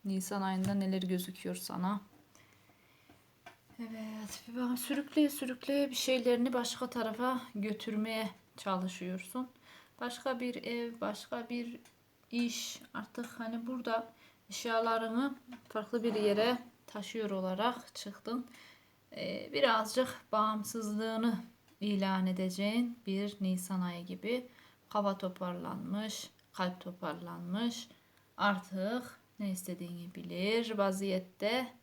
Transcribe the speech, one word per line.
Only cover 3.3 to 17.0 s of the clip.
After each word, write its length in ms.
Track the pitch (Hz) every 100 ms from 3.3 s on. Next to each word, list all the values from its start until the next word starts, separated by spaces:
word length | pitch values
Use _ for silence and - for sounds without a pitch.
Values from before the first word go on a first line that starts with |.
| _ - - _ -
Evet, 640 | 226 220 220 214 208 - -
bir 80 | 240
bakalım. 220 | 247 247
Sürükleye 520 | - 277 285 311 294
sürükleye 600 | 285 254 254 - 285 285
bir 60 | 247
şeylerini 580 | - 254 240 240 247
başka 360 | 247 240 - 247
tarafa 520 | 240 220 220 254 247 - 208
götürmeye 760 | 208 214 - 214 220 220 214 - _ -
çalışıyorsun. 920 | 202 185 185 - 180 185 - 254 254 - - - - -
Başka 380 | 247 240 269 247
bir 240 | 247 247
ev, 380 | - 233 233 233
başka 480 | 202 208 - 240 233
bir 300 | 240 240 240 - _ _ _ _
iş. 500 | 233 240 - - - -
Artık 460 | - 208 - 233 -
hani 280 | 226 233 233
burada 460 | 254 233 226 226 - - _ _
eşyalarını 880 | 196 233 226 226 226 226 233 277 269 - - -
farklı 340 | 220 208 240
bir 100 | 233
yere 440 | 214 208 202 226 247 - _ -
taşıyor 420 | 208